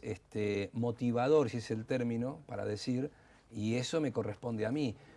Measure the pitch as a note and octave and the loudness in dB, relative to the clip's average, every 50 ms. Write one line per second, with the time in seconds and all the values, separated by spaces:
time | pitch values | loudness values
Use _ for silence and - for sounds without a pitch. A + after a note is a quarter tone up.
0 | - A2+ G2+ - - - - G#2 G#2 G#2 G2+ G2+ G2 - - A2+ A#2 A#2+ A#2 - | -6 -6 -8 -8 -8 -6 -4 0 0 2 2 0 -2 -2 -2 0 0 0 0 0
1 | B2+ A#2+ A#2 A#2+ B2 C#3 D#3 D3+ C#3 A#2 C3 A#2+ - - A#2 A2 A2 - C3+ B2 | 0 2 2 4 4 6 6 6 6 4 0 -4 -4 -4 -4 -4 -2 -2 -2 0
2 | A#2+ A#2+ A#2 A#2 A#2+ C3 D#3 D#3+ D3 - A2 G#2 G2+ G#2 G#2 G#2 - B2+ B2 B2+ | 0 0 0 0 -2 -2 -4 -8 -10 -8 -6 -4 -2 -2 -4 -4 -2 -2 -2 0
3 | C#3 D3+ - - - - - - - - - G#2+ G#2 A2 A#2 B2 B2+ - E3 D#3+ | -2 -4 -6 -12 -20 -20 -20 -20 -20 -12 -6 -2 0 0 2 0 0 0 0 0
4 | D3+ B2+ - A#2 G#2 - - - - A#2+ A2+ G#2+ A2 A2 C3 D3+ D3 A#2 - - | 0 0 0 0 -2 -2 -4 -6 -6 -4 -2 0 0 0 0 0 0 -2 -2 -6
5 | - - - | -12 -20 -20